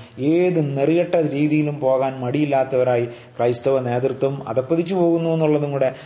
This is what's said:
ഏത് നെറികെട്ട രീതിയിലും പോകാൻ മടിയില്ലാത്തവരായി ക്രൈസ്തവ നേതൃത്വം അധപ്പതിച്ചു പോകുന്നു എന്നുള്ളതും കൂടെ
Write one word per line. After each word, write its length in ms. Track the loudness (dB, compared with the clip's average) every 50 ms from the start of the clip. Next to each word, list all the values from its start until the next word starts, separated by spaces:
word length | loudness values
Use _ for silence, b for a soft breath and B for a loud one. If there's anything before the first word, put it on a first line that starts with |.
| B B B -4
ഏത് 580 | 0 0 2 2 2 2 2 0 0 0 0 0
നെറികെട്ട 380 | 2 2 2 2 2 2 2
രീതിയിലും 640 | 0 0 0 0 0 0 2 2 2 0 0 -2 -2
പോകാൻ 400 | 0 2 2 2 0 -2 -4 -4
മടിയില്ലാത്തവരായി 880 | -4 -2 0 0 0 2 2 0 0 2 0 0 2 2 2 0 0
ക്രൈസ്തവ 760 | -4 -6 -14 -20 -18 -6 -2 0 0 0 0 0 0 0 0
നേതൃത്വം 680 | 0 0 -2 0 0 -2 -2 -2 -2 -2 -2 -4 -8 -4
അധപ്പതിച്ചു 460 | -4 -4 -2 0 -2 -2 -2 -2 0
പോകുന്നു 340 | 0 2 2 2 0 0 0
എന്നുള്ളതും 420 | 0 0 2 2 2 0 0 -2
കൂടെ 240 | -2 0 -2 -2 -2 B B